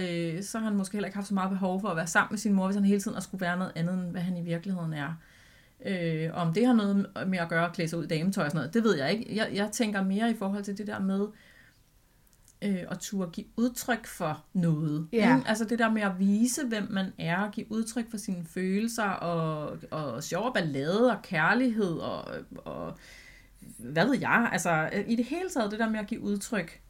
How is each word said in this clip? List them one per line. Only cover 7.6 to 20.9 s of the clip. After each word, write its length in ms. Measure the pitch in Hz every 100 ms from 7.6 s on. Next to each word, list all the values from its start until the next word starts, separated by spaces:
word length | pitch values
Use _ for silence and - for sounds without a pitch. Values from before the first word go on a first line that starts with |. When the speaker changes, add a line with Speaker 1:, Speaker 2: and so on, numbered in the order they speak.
| 175
Speaker 1:
at 80 |
klæde 160 | 175 160
sig 100 | 170
ud 40 |
i 40 | 165
dametøj 380 | 160 180 196 147
og 60 |
sådan 60 | 156
noget, 140 | 135
det 100 | 226
ved 140 | 226 165
jeg 140 | 135
ikke. 240 | 214 247 202
Jeg, 140 | 220
jeg 160 | 190 214
tænker 320 | 214 214 208
mere 280 | 190 196 233
i 40 | 226
forhold 260 | 196 202
til 140 | 202 202
det 100 | 208
der 120 | 208
med, 280 | 190 196 208 214 - - - _ _ _ _ _ _ _ - -
øh, 160 | 208 185 -
at 100 | 175
turde 320 | - 196 175
give 140 | - - -
udtryk 480 | 247 240 - 226 -
for 360 | - 165 151 -
noget, 540 | 190 170 151 156 151 160
Speaker 2:
Ja. 220 | 233 226 262
Speaker 1:
ikke? 120 | 254
Altså 160 | 220 214
det 140 | 233
der 100 | 226
med 100 | 220
at 180 | 202 185
vise, 460 | 196 208 247 277 262
hvem 200 | 214 196
man 220 | 190 185 -
er, 200 | 160 180
og 100 | 208
give 200 | 214 -
udtryk 380 | 220 220 247 226
for 60 | 214
sine 280 | 208 180 165
følelser, 580 | 185 185 196 226 226
og, 760 | 208 185 170 170 160 156 151 165 -
og 320 | 156 147 113
sjov 220 | 156 170 233
og 80 |
ballade, 580 | 233 160 135 147